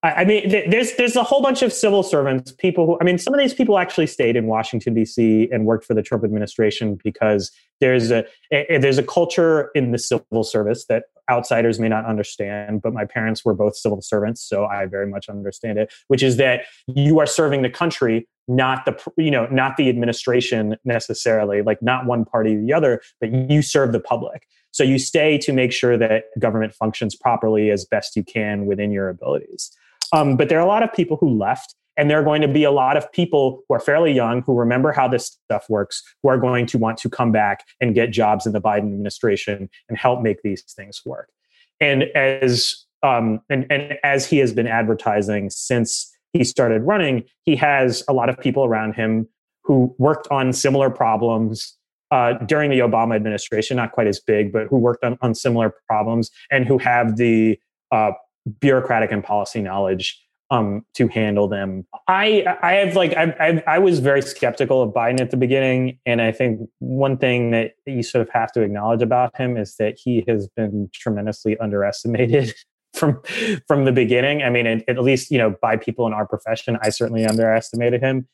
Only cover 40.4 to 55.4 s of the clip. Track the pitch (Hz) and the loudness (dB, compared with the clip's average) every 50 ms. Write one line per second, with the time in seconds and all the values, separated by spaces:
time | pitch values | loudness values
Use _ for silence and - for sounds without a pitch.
40.4 | - 104 98 - - - - - 98 101 104 - _ 127 131 - - _ _ _ | -4 -6 -6 -6 -10 -18 -20 -20 -20 -18 -18 -16 _ -14 -14 -14 -16 _ _ _
41.4 | _ _ _ _ _ _ _ _ 151 143 139 131 143 - - 151 135 135 135 135 | _ _ _ _ _ _ _ _ 0 0 2 2 0 0 0 0 0 0 0 2
42.4 | 135 127 123 120 - - - - _ _ _ _ - 139 131 120 113 110 110 110 | 0 0 2 0 -2 -4 -6 -8 _ _ _ _ 0 0 2 2 2 0 -2 -4
43.4 | _ _ 143 131 131 127 147 139 143 143 143 139 - 143 139 139 135 - 165 147 | _ _ -2 -2 -2 -2 -2 -4 -2 -6 -8 -4 -2 0 0 0 0 2 2 2
44.4 | 135 120 104 120 120 120 113 117 113 107 110 104 - 113 104 107 101 101 104 104 | 2 2 2 0 -2 0 0 0 0 0 -2 -2 -2 -2 0 0 0 -2 -2 -4
45.4 | 98 98 - - - - 127 120 113 - - - - - _ _ _ _ _ 175 | -4 -6 -8 -10 -4 -2 0 0 0 -2 -4 -8 -8 -12 _ _ _ _ _ -2
46.4 | 127 123 - - 131 117 113 110 120 160 208 208 175 143 131 117 117 _ _ _ | -2 0 0 0 2 2 2 0 2 0 0 0 0 0 -2 -2 -4 _ _ _
47.4 | _ - 156 135 156 147 143 139 131 127 117 - - - 139 131 120 120 127 - | _ 0 0 2 2 2 2 2 2 0 0 -2 -4 -2 -2 0 0 0 -2 -2
48.4 | - 131 127 139 135 120 113 107 110 107 107 - 110 110 110 113 113 - _ _ | -4 -2 0 0 0 0 0 -2 -2 -4 -4 -4 -2 -2 0 -2 -2 -6 _ _
49.4 | _ _ _ _ _ - 143 131 127 127 127 - 127 147 156 151 - - 143 135 | _ _ _ _ _ 2 4 4 4 2 0 0 2 2 2 0 -4 -4 -2 0
50.4 | 131 127 127 - - 139 135 139 135 131 127 - 127 113 110 107 117 117 113 110 | 0 0 -2 0 0 2 2 4 2 0 0 0 0 0 0 0 0 0 0 0
51.4 | 113 110 110 107 - - _ _ _ _ _ _ _ _ 147 127 120 120 120 123 | -2 -2 -4 -6 -10 -16 _ _ _ _ _ _ _ _ 0 2 2 2 0 -2
52.4 | 123 95 156 151 151 143 139 131 120 117 110 113 113 117 117 107 107 110 107 101 | -2 -2 0 0 2 2 2 2 2 2 2 2 0 0 0 -2 -2 -2 -4 -6
53.4 | - - 117 107 107 - 135 123 117 117 - - 113 107 98 - _ - 110 104 | -6 -4 -4 -4 -2 -2 -2 -4 -4 -2 -2 0 0 0 0 -2 _ 0 0 0
54.4 | 107 101 101 110 107 - 135 127 117 120 120 - - 120 123 - - 120 110 - | 0 0 -2 -4 -2 0 2 2 2 2 0 0 -2 -4 -4 -2 -2 -2 -2 0